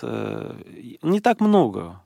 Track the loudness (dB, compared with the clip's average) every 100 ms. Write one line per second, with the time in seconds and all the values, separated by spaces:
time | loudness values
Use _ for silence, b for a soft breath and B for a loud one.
0 | -8 -6 -6 -8 -10 -14 -18 -18 -18 -6
1 | -2 2 2 2 4 6 4 0 -10 -14